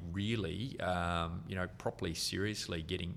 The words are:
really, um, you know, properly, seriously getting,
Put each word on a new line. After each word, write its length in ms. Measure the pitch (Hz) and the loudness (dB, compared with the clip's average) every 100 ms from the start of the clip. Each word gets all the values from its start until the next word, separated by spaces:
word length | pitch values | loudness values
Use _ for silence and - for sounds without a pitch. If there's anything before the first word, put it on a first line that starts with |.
| 87 | -4
really, 680 | 87 101 117 87 87 127 - | 0 2 2 2 0 -2 -2
um, 640 | 87 90 85 85 82 87 - | 2 2 4 2 2 -2 -2
you 80 | 95 | -2
know, 120 | 90 - | -2 -2
properly, 380 | - - 95 82 | -4 0 -2 0
seriously 640 | - 90 104 104 - 87 | 0 2 2 0 -2 -2
getting, 320 | 80 90 85 | 0 0 -2